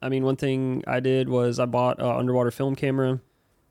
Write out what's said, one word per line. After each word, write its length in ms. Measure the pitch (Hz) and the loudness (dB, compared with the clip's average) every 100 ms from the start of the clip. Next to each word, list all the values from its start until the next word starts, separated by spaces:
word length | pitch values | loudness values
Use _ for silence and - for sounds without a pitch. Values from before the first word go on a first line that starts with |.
I 80 | 131 | -4
mean, 140 | 131 | 0
one 140 | 131 131 | 0 0
thing 480 | 139 131 131 127 - | 0 -2 -2 -4 -4
I 140 | 127 | -2
did 280 | 131 131 131 | 2 2 2
was 300 | 123 120 123 | 0 0 0
I 80 | 123 | 0
bought 320 | 123 123 - | 2 2 0
a 60 | 123 | 0
underwater 460 | 123 127 123 120 | 0 2 2 0
film 240 | - 135 135 | 0 -2 -2
camera, 420 | 139 131 131 131 - _ _ _ _ | -2 0 0 0 -6 _ _ _ _